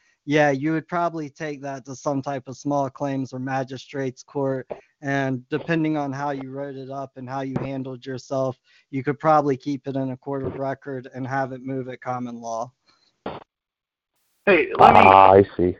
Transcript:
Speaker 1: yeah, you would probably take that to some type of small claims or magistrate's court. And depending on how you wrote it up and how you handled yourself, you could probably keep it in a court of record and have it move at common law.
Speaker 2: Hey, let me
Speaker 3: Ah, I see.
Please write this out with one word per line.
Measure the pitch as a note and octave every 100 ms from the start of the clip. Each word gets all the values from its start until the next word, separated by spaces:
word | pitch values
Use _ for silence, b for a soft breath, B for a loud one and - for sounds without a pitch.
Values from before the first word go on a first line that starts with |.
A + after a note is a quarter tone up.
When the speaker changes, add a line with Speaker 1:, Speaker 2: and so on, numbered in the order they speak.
| _ _ -
Speaker 1:
yeah, | D3+ D3
you | C#3 D3+
would | D#3+ D3
probably | F3 E3+ D#3+ D3
take | - D#3 C#3+
that | C#3 C3+ B2+
to | B2+
some | D#3 C#3
type | C3+ C#3 C3+
of | B2
small | D3 C#3+ C3+
claims | - C#3+ C3+ B2+
or | B2+
magistrate's | C3 C3+ C3 C3 - C#3+ C3+ B2
court. | - C#3+ C3+ C3 - B B B
And | C#3 C#3 C3+ C3 B2+
depending | D3 - E3 D#3 D#3
on | C#3+
how | C3+ C#3+
you | C#3 C3
wrote | C3+ C#3+ C3+
it | C3
up | C3+ C3+ C3
and | B2+
how | C#3
you | C3+ C3+
handled | C3 C3+ C3 B2+
yourself, | C3+ B2+ - C3+ C3 B2+ _ _ _
you | C3+
could | B2+ C#3
probably | D#3+ D3+ C#3+ C3
keep | D3 C#3 C#3
it | C3+
in | C3+
a | B2+
court | C#3 C#3
of | C3 B2+
record | C3+ C3+ C#3+ C3 B2+
and | B2+ B2+
have | C3+ C3
it | C3
move | C3 C3+ B2+
at | B2
common | C3 B2 B2 A#2
law. | A#2 A2+ B2+ _ _ _ _ _ - - - _ _ _ _ _ _ _ _ _
Speaker 2:
Hey, | - F3 B2+ -
let | -
me | -
Speaker 3:
Ah, | G2 F#2+ F#2+
I | G2 G2 -
see. | F2+ F#2